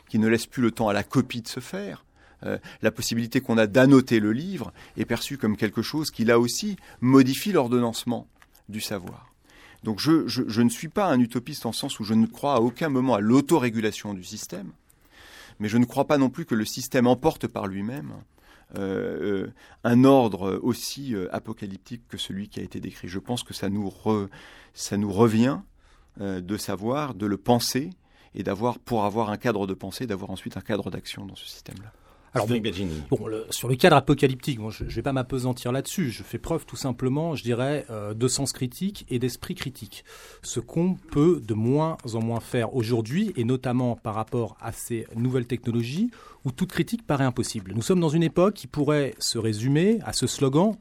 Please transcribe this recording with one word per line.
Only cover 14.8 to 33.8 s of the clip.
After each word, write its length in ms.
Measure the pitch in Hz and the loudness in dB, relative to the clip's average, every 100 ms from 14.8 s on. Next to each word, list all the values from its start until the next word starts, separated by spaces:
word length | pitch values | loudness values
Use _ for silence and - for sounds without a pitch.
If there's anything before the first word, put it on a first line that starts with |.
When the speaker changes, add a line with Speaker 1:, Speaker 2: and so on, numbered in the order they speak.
| _ _ _ - - - - - | _ _ _ -20 -20 -20 -20 -8
Speaker 1:
mais 80 | 104 | 0
je 100 | 117 | 2
ne 60 | 120 | 4
crois 200 | 139 139 | 2 2
pas 140 | 147 | 2
non 100 | 131 | 2
plus 160 | - 165 | 0 -2
que 80 | |
le 120 | 113 107 | -2 -2
système 420 | - - 135 120 | -6 -2 2 4
emporte 400 | 127 156 - 113 | 4 2 -2 -4
par 180 | 104 98 | -4 -6
lui-même, 480 | 95 104 139 143 104 - _ _ - _ 95 | -4 -6 -8 -10 -14 -20 _ _ -20 _ -8
euh, 720 | 98 98 95 80 92 98 101 | -4 -4 -4 -4 -4 -4 -6
euh, 40 | - - - | -12 -20 -6
un 220 | 120 120 135 | 4 6 8
ordre 540 | 135 117 95 95 95 | 8 6 0 -2 -2
aussi, 540 | 127 113 - - 139 101 | -2 -2 -6 -8 -6 -4
euh, 120 | 90 | -4
apocalyptique 720 | 110 110 113 101 95 - 117 - | -6 -8 -10 -12 -12 -14 -16 -14
que 100 | 101 | -12
celui 300 | - 95 101 | -8 -8 -10
qui 120 | 98 | -10
a 40 | |
été 160 | 92 98 | -10 -10
décrit. 300 | 95 - 92 | -10 -10 -10
Je 100 | 95 | -10
pense 240 | - 120 | -6 -6
que 120 | - - | -6 -8
ça 140 | 95 | -4
nous 200 | 101 98 | -4 -6
re-, 400 | - 110 107 98 - - - - - | -4 0 0 0 -8 -20 -20 -20 -14
ça 220 | - 101 | -6 -2
nous 140 | 104 | 0
revient, 480 | 92 117 110 123 165 - _ _ _ _ - | 4 4 6 2 0 -8 _ _ _ _ -10
euh, 200 | 98 92 | -8 -6
de 160 | 90 104 | -6 -6
savoir, 580 | - 92 110 139 147 95 | -4 -4 -2 -2 -4 -4
de 100 | 104 | -2
le 120 | 98 | 0
penser, 520 | - 120 - 123 165 - _ _ _ - | 2 2 2 -4 -6 -10 _ _ _ -8
et 80 | |
d'avoir, 340 | 98 98 120 120 | -4 -2 -2 -4
pour 260 | - 117 | -4 0
avoir 280 | 101 104 107 | 0 0 -2
un 60 | 104 | -2
cadre 280 | 123 107 98 | -2 0 -2
de 80 | |
pensée, 320 | 92 95 - 127 | -6 -8 -10 -6
d'avoir 240 | 95 98 | -6 -8
ensuite 280 | 92 - - | -10 -10 -12
un 40 | |
cadre 300 | - 104 101 | -4 -4 -4
d'action 340 | 98 - - 101 | -10 -10 -12 -14
dans 100 | 92 | -16
ce 120 | - | -18
système-là. 440 | - - 95 107 - _ _ _ | -18 -16 -18 -18 -20 _ _ _
Speaker 2:
Alors, 140 | 131 107 | -4 0
Speaker 3:
Cédric 160 | 120 | 0
Speaker 2:
bon, 60 | 107 | -2
Speaker 3:
Biagini. 320 | 92 92 78 73 | -4 -4 -6 -4
Speaker 2:
bon, 180 | 123 110 | -4 -4
le, 180 | 110 - | -8 -8
sur 180 | - 120 | -6 -4
le 80 | |
cadre 220 | 131 | 2